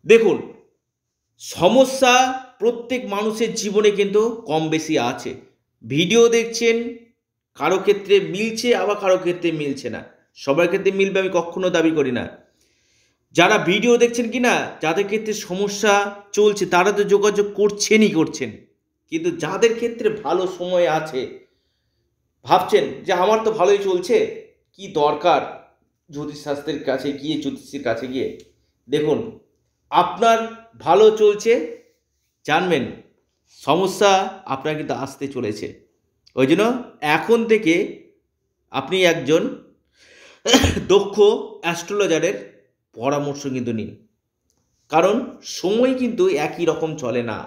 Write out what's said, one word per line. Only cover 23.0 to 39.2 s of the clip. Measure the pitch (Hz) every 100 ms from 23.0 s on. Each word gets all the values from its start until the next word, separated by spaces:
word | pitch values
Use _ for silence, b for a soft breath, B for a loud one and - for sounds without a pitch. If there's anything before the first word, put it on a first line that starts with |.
যে | 160
আমার | 180 190 220
তো | 220
ভালোই | 151 185 202 196
চলছে, | 180 180 214 - - - _ _
কি | _ 190
দরকার | 160 147 151 175 147 - - _ _ _ _ _
জ্যোতিষশাস্ত্রের | 143 151 - 151 143 - 135
কাছে | 135 127 147
গিয়ে, | 131 147 147
জ্যোতিষীর | 135 123 - 139
কাছে | 123 117 127
গিয়ে। | 127 - - - _ _ _ -
দেখুন, | 147 151 131 - - _ _ _ _ _
আপনার | 151 180 180 226 226 226 - - -
ভালো | 156 185 214 214
চলছে | 208 208 226 254 - - _ _ _ _ _ _
জানবেন, | - 156 180 147 107 - _ _ _ _ _ _
সমস্যা | - 160 190 190 202 190 202 - -
আপনার | 135 156 151
কিন্তু | 147 123
আসতে | 135 - 139
চলেছে। | 127 113 107 - - _ _ _ _ _ 123
ওই | 135
জন্য | 160 220 247 - _ 151
এখন | 151 - 233 220
থেকে | 220 160 170 254 - - _ _ _ _ _ _
আপনি | 131 - 185
একজন | 180 160